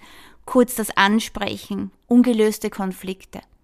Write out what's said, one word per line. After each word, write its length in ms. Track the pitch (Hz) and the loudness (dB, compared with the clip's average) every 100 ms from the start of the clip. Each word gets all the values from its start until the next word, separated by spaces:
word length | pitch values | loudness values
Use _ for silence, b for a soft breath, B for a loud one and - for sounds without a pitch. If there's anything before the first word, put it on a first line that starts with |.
| B B B B - | B B B B 0
kurz 300 | 254 240 - | 2 2 0
das 200 | 214 - | -4 0
ansprechen, 960 | 196 220 - - 208 196 - 196 196 _ _ | 2 2 -2 -8 -8 -8 -10 -10 -10 _ _
ungelöste 640 | 240 247 226 214 214 214 | 4 4 4 2 0 -8
Konflikte. 720 | - 190 180 185 190 - - _ _ | -6 -8 -8 -12 -12 -14 -20 _ _